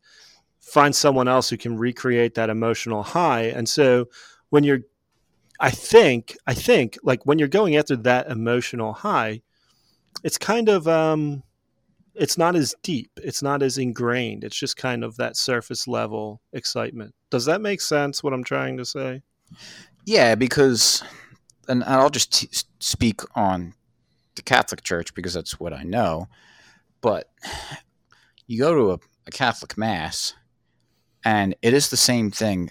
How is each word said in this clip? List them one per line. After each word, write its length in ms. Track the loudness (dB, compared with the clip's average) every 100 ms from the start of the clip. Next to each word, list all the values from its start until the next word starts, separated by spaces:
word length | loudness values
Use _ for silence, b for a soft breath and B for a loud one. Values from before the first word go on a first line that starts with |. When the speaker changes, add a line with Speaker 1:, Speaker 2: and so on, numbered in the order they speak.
| b b b b _ _
Speaker 1:
find 360 | 0 4 4 4
someone 320 | 2 2 4
else 220 | 2 0
who 80 | -4
can 200 | -6 -4
recreate 580 | -4 -4 -2 2 0 0
that 140 | -2
emotional 540 | 0 -2 -2 -4 -6
high. 400 | -4 0 2 2
And 240 | -2 -4 -2
so 400 | 2 4 4 0 B B B _
when 140 | 4
you're, 180 | 4 2 -2 _ _ _ _ _ _ -2
I 120 | -2
think, 640 | 0 4 6 8 4 -4 -10 -6
I 60 |
think, 440 | -2 2 2 2 -2
like, 220 | -2 0 2
when 140 | 2
you're 80 | 2
going 280 | 2 4 2
after 180 | 2 0
that 320 | 2 2 0
emotional 640 | -4 0 0 -2 -4 -6
high, 480 | -4 -2 0 -2 -6 -14 _ _ _ _ _ _ -12
it's 140 | -8 -6
kind 320 | -2 0 2
of, 180 | 2 2
um, 560 | 2 2 0 -2 -6 -12 _ _ _ _ _ _ -4
it's 220 | -2 2
not 180 | 2 2
as 180 | 0 -4
deep. 300 | -6 -6 -8 -14
It's 260 | -10 -6
not 180 | -2 0
as 160 | -2 -2
ingrained. 640 | -4 -2 -2 -2 -4 -8
It's 140 | -10 -8
just 200 | -8 -6
kind 260 | -6 -6
of 140 | -6 -6
that 200 | -6 -4
surface 500 | -2 -2 -4 -8 -6
level 540 | -4 -4 -6 -10 -12 _
excitement. 600 | -10 -8 -6 -6 -10 -16 _ _
Does 160 | -2 0
that 160 | -2
make 200 | -2 -4
sense, 420 | -2 0 -2 -4
what 100 | -4
I'm 100 | -4
trying 340 | -4 -6 -4 -6
to 80 | -8
say? 360 | -8 -8 -10 -16 _ _ B B B B _ 0
Speaker 2:
Yeah, 300 | 4 6 4
because, 680 | 2 4 4 4 2 0 B B B B _ _ -4
and 160 | -2
I'll 260 | 2 4 4
just 240 | 2 0
t-, 160 | -2 -2
s-, 140 | -6 -8 _
speak 420 | -6 0 0 0 -6 -2
on 380 | 0 -2 -6 -14 _ _ _ _ _ -14
the 80 |
Catholic 400 | 0 2 2 -4
Church 300 | -6 -6 -6
because 200 | -10 -8
that's 260 | -8 -10 -10
what 140 | -10
I 100 | -10
know. 440 | -6 -2 -2 -2 -8 b b b b b _ _
But 280 | -2 -2 -6 _ B B B B _ _ _ b b b -8
you 120 | 0
go 160 | 2 4
to 160 | 2
a, 60 | 0 -6 _ -14
a 40 |
Catholic 460 | -2 -2 -2 -6 -6
Mass, 560 | -4 -2 -4 -6 -8 -10 _ _ _ _ _ _ _ _ 0
and 300 | 2 0 0
it 120 | 2
is 160 | 2 2
the 80 | 0
same 340 | 2 2 0
thing 380 | -2 -2 -2 -4